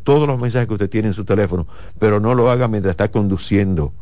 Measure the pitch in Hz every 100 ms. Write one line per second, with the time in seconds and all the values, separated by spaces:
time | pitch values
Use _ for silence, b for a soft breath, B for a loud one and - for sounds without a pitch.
0 | - 143 147 131 123 127 110 104 98 110
1 | 107 87 98 95 98 87 80 B B -
2 | 110 104 110 123 120 123 123 107 95 85
3 | 101 113 101 95 - 98 98 87 69 -